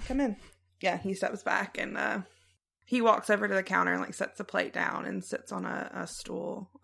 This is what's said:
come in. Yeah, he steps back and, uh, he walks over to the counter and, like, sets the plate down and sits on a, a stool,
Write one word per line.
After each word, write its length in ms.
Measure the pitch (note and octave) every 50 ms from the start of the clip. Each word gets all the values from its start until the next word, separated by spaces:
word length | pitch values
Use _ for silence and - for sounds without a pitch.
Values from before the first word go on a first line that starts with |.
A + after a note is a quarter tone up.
| -
come 140 | - C4 C#4
in. 160 | C#4 A#3 G3+ - - - - _ _ _ _ -
Yeah, 180 | - F3+ F3+ F3
he 160 | - F#3+ F#3+
steps 280 | - - - - F#3+
back 360 | - - G3 G3 G3 - - -
and, 180 | - - G#3
uh, 240 | G3+ G#3 G#3+ - G3+ F3+ - - _ _ _ _ _ _ _ _ _ _
he 160 | - B3 B3
walks 260 | A3+ A3+ G#3 - - -
over 160 | G#3 G3+ G#3+ G3+
to 60 | G3
the 80 | F#3+
counter 300 | F#3 F#3 F#3 F3+ F3+ F3+
and, 80 | F3+ F#3
like, 140 | F#3 - F#3+
sets 240 | - - - - -
the 60 | G3
plate 280 | - - F#3 - -
down 320 | - F3+ - - - - -
and 180 | - G3 F#3 -
sits 280 | - - - - -
on 120 | G3+ F#3 F3+
a, 240 | - - - - - -
a 120 | F#3 F3
stool, 640 | - - - - - - F3 - - - G3+ F#3+ - - -